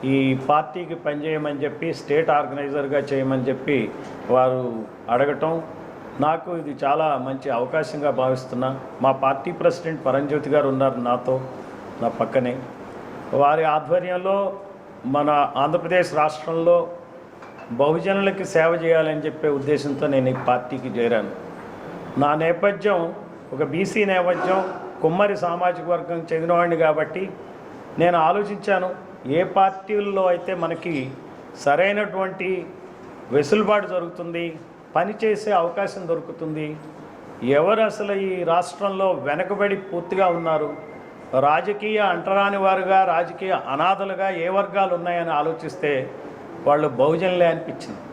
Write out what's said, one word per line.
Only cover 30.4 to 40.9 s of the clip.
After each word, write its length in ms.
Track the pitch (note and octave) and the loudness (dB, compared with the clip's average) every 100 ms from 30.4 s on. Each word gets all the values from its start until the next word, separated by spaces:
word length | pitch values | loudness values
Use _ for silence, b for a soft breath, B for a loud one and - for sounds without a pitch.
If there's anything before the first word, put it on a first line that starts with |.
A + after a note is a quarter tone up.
| F3 | 0
మనకి 580 | F3+ E3 E3 F3+ D3 C3 C3+ - - - - | -4 -2 -4 -4 -4 -4 -10 -16 -18 -18 -4
సరైనటువంటి 1080 | C#3+ D3 F#3+ G#3 G3+ F#3+ F#3+ F3+ F#3 F#3 E3 - - - - - - | 2 4 4 2 -2 -4 -4 -4 -4 -4 -6 -14 -18 -18 -18 -18 0
వెసులుబాటు 540 | B2+ C#3+ G#3+ G3+ G#3 F3+ | 0 4 2 4 2 2
దొరుకుతుంది, 720 | F3+ E3+ E3+ E3+ E3+ E3+ D#3+ - - - D#3 | -4 -6 -10 -8 -6 -6 -8 -16 -20 -4 0
పనిచేసే 560 | F#3+ G#3+ A3 G#3 G#3+ | 0 0 0 0 2
అవకాశం 560 | F#3+ E3+ E3+ G3 G3 E3+ | 2 2 -2 -4 -6 -4
దొరుకుతుంది, 680 | E3 D#3+ D#3+ D#3+ D#3 D3+ D#3 - - - - - - | -4 -4 -10 -8 -6 -6 -8 -14 -18 -18 -18 -18 -6
ఎవరు 380 | A#2+ C#3 F3 A3 | 2 4 6 4
అసలు 320 | A3 - G3+ | 2 0 -2
ఈ 320 | G3 F#3+ F#3 | -2 -2 -2
రాష్ట్రంలో 680 | F3 E3+ F3 - G3+ F#3+ F#3+ | 2 2 2 -4 -4 2 2
వెనకబడి 640 | E3 C3+ D3+ F#3 G3 G3+ G3 | 2 -2 -2 -2 0 0 0
పూర్తిగా 520 | - F3 E3+ F#3 F#3 | -4 -6 -4 2 2
ఉన్నారు, 480 | E3+ E3 D#3 D3 - - | 2 0 0 -2 -6 -14